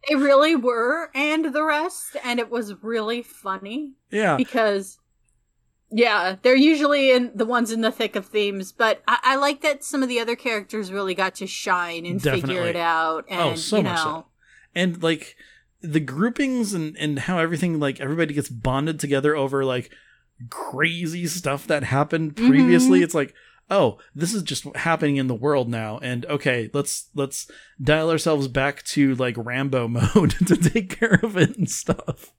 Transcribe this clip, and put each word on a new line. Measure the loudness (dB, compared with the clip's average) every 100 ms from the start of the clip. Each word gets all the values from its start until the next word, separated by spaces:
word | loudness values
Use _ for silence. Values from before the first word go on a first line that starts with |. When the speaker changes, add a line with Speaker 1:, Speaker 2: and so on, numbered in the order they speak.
| 0
Speaker 1:
They | 2
really | 6 6 6 4
were, | 2 0 0 -2 -4 -4
and | -2 0 -2
the | -2
rest, | 0 0 -2 -8 -14 -10
and | -6 -4
it | -4
was | -4 -6 -10
really | -6 -4 -4 -6
funny. | -8 -14 -8 -8 -8 -10 -10 -14 _
Speaker 2:
Yeah. | -2 0 2
Speaker 1:
Because, | 0 0 0 0 -6 -18 _ _ _ _ _ _ _ _ _
yeah, | 0 2 2 0 0
they're | 4 6
usually | 6 4 2 4 4
in, | 4 2 -4
the | -2
ones | 0 0
in | 0
the | -2
thick | -2 -4 -4
of | -4
themes, | -2 -2 -4 -10
but | -2 0 0 0
I, | 0
I | 2 2
like | 2 0
that | -2 -2
some | -4 -2
of | 0
the | -2
other | -2 -4
characters | -2 -4 -4 -8 -6
really | -6 -4 -2
got | -2 -4
to | -10
shine | -8 -2 -2 -2 -8 -6
and | -2
figure | 0 0
Speaker 2:
Definitely. | -2 -2 -2
Speaker 1:
it | -2
out, | 0 0 0 -2 -6
and, | -2
Speaker 2:
Oh, | -2 -2
so | -2 0
Speaker 1:
you |
Speaker 2:
much | 0 0
Speaker 1:
know. |
Speaker 2:
so. | -2 -4 -12 _ _ _ _ -2
And, | -2 0
like, | -2 -2 -4 -20 -20 _ _ _
the | -2 -2
groupings | -2 -2 -2 0 -2 0 -2
and, | -4 -6 -4
and | -4 -2
how | -2 0
everything, | 0 0 0 0
like, | -2 -2
everybody | -4 -2 -2 -2
gets | -4
bonded | -4 -2 0 -2 -4
together | 0 0 2 0
over, | 0 0 -2
like, | -2 -6 -16 _ _ _ _ -16
crazy | -12 -10 -2 -2 -2 -6 -4 -6
stuff | -4 -4 -4 -2
that | -2
happened | 0 0 0 0 -2 2
previously. | 6 6 8 8 8 6
Speaker 1:
Mm-hmm. | 4
Speaker 2:
It's | 0
like, | -4 -8 _ _ _
"Oh, | 2 2 0 -16
this | -6 -4
is | -4
just | -4 -8 -8 -6
happening | -2 0 2 0
in | 0
the |
world | -2 0 0 0
now. | -4 -6 -8
And, | -6 -8 -4
okay, | -4 0 -2 -2
let's, | -4 -4 -6 -10 -6
let's | -6 -6 -14 -18 -20 _
dial | 0 2 2
ourselves | 0 2 0 0
back | 0 -2 -2 -6
to, | 2 2 2
like, | -2 -4
Rambo | -6 -4 -2 -2 0
<laughs> |
mode | 0 4 4 4 2 2
to | 4
take | 4 2 -4 -2
care | 2 2
of | 2 2
it | 2 2
and | -4
stuff." | -4 -4 -4 -4 -10 -12